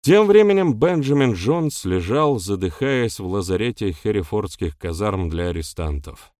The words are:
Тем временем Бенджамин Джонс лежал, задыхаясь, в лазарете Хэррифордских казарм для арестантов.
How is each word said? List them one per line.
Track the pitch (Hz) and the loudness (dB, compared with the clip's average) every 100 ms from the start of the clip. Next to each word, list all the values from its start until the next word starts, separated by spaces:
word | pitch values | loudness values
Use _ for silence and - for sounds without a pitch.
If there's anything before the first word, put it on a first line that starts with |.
| - | 6
Тем | 196 208 | 4 8
временем | 202 208 196 180 110 | 6 6 4 2 2
Бенджамин | 160 175 135 143 131 | 2 2 0 2 2
Джонс | 98 95 170 156 - | 0 0 0 -2 -4
лежал, | 95 90 87 131 151 127 | -4 -2 -2 0 0 0
задыхаясь, | 92 98 92 - 135 131 117 - | -4 -2 -4 -2 -2 0 -2 -4
в | 92 | -4
лазарете | 101 92 92 117 117 101 | -4 -2 -2 -2 -2 -6
Хэррифордских | 82 107 104 - 107 101 - 87 - | -4 -2 -2 -2 -4 -6 -6 -8 -6
казарм | 90 80 104 98 87 | -10 -4 -4 -2 -4
для | 82 87 | -4 -4
арестантов. | 82 78 - 80 71 71 - - | -6 -8 -8 -6 -6 -8 -20 -20